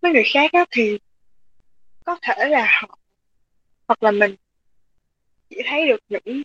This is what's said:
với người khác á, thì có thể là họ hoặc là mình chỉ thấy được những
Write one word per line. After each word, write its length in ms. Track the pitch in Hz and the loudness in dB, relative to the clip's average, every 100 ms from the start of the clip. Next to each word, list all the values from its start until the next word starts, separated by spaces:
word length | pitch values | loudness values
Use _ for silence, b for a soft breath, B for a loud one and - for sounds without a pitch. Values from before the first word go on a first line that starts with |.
với 100 | 349 | 2
người 120 | 285 214 | 2 2
khác 180 | 277 302 | 2 2
á, 120 | 349 349 | 0 0
thì 280 | 247 220 208 _ _ _ - - - _ - - - - | 0 -2 -2 _ _ _ -20 -20 -20 _ -20 -20 -16 -10
có 120 | 349 | -8
thể 280 | - 220 262 | -4 -2 0
là 180 | 294 220 - | 2 2 0
họ 160 | - - _ _ _ _ _ _ _ _ - | -2 -16 _ _ _ _ _ _ _ _ -2
hoặc 160 | 233 | 0
là 80 | 220 | 2
mình 240 | 208 208 196 _ _ _ _ _ _ _ _ _ _ _ | 2 0 -2 _ _ _ _ _ _ _ _ _ _ _
chỉ 60 | - 247 | -12 -6
thấy 220 | 294 311 | -2 0
được 120 | 214 - | -2 -4
những 320 | 202 - 262 | -10 -8 -10